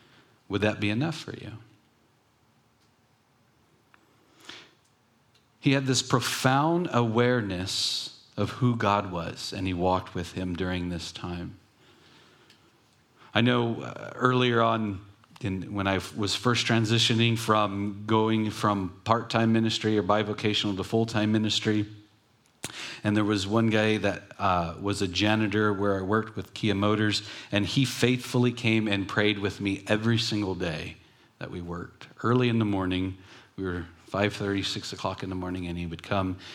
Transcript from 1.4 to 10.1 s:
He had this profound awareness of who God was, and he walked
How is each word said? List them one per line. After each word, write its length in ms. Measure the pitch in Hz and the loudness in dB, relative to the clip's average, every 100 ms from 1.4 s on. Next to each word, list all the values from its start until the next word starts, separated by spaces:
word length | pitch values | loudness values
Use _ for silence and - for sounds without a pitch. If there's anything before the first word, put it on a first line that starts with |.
| 95 113 - _ _ _ _ _ _ _ _ _ _ _ _ _ _ _ _ _ _ _ _ _ _ _ _ _ _ _ - - - _ _ _ _ _ _ _ _ _ | -14 -16 -20 _ _ _ _ _ _ _ _ _ _ _ _ _ _ _ _ _ _ _ _ _ _ _ _ _ _ _ -20 -20 -20 _ _ _ _ _ _ _ _ _
He 140 | 143 | 2
had 140 | 139 135 | 4 4
this 140 | 123 | 0
profound 880 | - 131 - - 131 135 156 170 175 | 2 2 2 0 4 4 4 2 0
awareness 1300 | 120 120 113 123 123 104 90 92 - - - - - _ - | 0 2 4 4 2 0 -4 -4 -2 -2 -4 -8 -14 _ -4
of 140 | 101 | -4
who 260 | - 123 117 | 0 0 2
God 340 | 107 101 98 | 2 2 0
was, 420 | 87 82 - - | -6 -8 -8 -8
and 140 | 92 95 | -4 -4
he 80 | |
walked 400 | 90 92 92 - | 0 2 2 0